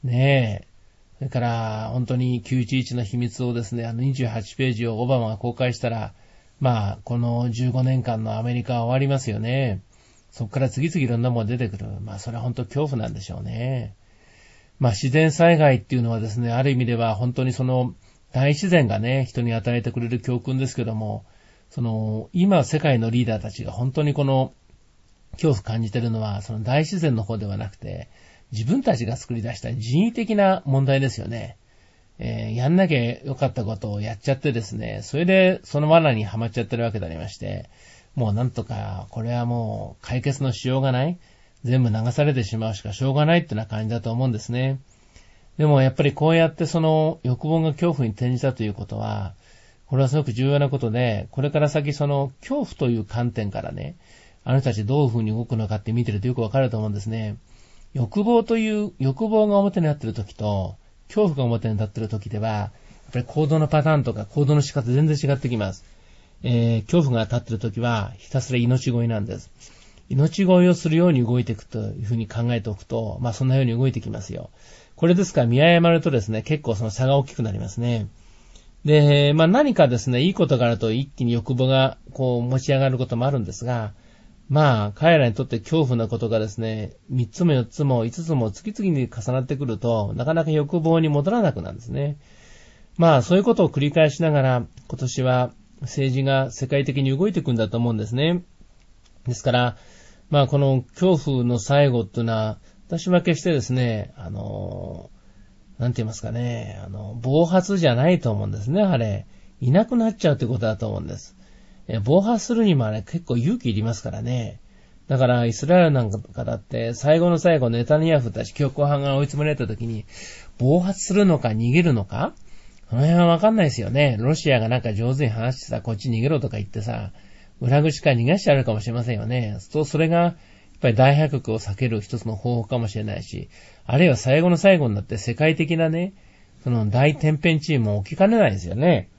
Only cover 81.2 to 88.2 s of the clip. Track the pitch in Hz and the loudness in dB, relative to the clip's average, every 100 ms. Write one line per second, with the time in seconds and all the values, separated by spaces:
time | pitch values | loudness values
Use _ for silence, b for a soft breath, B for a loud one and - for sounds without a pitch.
81.2 | 123 120 113 127 131 131 131 - - - | -2 -2 -2 0 2 2 2 -2 -18 -4
82.2 | 127 120 120 131 127 135 135 127 127 117 | -2 -2 0 -2 0 2 2 0 -2 0
83.2 | 127 139 98 95 117 120 107 - b b | 0 -2 -4 -8 -6 -4 -6 -10 b b
84.2 | b b - 139 151 113 104 104 156 165 | b b -2 4 4 4 0 2 4 6
85.2 | 123 104 135 120 - 160 139 120 113 113 | 4 0 -4 -6 -2 0 2 0 -2 -4
86.2 | 113 110 107 98 110 110 107 - - 127 | -2 -2 -2 -4 -6 -6 -8 -14 -6 -4
87.2 | 120 - 175 139 113 - 143 123 113 143 | -4 0 2 2 0 -2 0 2 0 -6